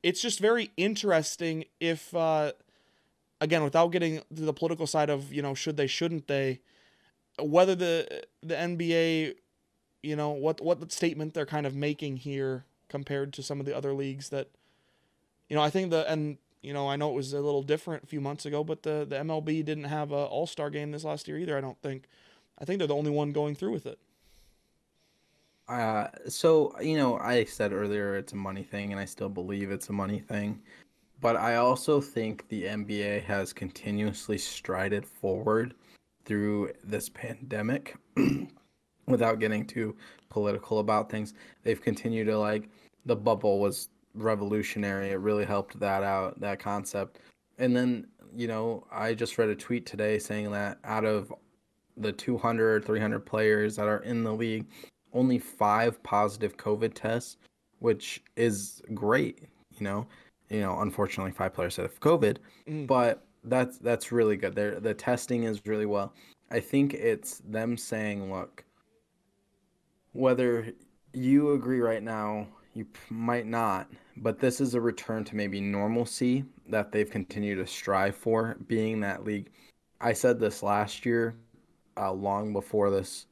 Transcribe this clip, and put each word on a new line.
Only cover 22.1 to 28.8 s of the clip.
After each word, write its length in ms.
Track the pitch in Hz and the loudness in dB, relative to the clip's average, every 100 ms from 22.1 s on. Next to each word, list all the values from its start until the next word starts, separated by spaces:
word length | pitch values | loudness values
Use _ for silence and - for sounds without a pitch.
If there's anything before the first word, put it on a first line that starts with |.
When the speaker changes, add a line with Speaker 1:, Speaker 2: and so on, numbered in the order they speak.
| _ _ _ _ _ | _ _ _ _ _
Speaker 1:
I 60 | 147 | -6
think 120 | 196 | -2
they're 100 | 156 | 0
the 80 | 143 | 2
only 160 | 151 | 2
one 200 | 147 147 | 0 0
going 240 | 147 147 143 | 0 -2 -4
through 160 | 196 | -4
with 140 | 202 - | -4 -8
it. 120 | - _ _ _ _ _ _ _ _ _ _ _ _ _ _ _ _ - | -14 _ _ _ _ _ _ _ _ _ _ _ _ _ _ _ _ -8
Speaker 2:
Uh, 400 | 123 113 107 - - - | -2 0 0 -2 -8 -10
so, 480 | - 165 160 143 - | 2 6 6 4 0
you 160 | 147 156 | 0 4
know, 200 | 131 113 | 2 2
I 280 | 110 123 107 | 2 2 2
said 260 | - 104 | 0 -2
earlier 460 | 98 104 104 101 98 | 0 -2 0 -2 -4
it's 160 | 95 | -6
a 40 | 101 | -8
money 260 | 98 98 | -6 -8
thing, 280 | 95 101 | -8 -8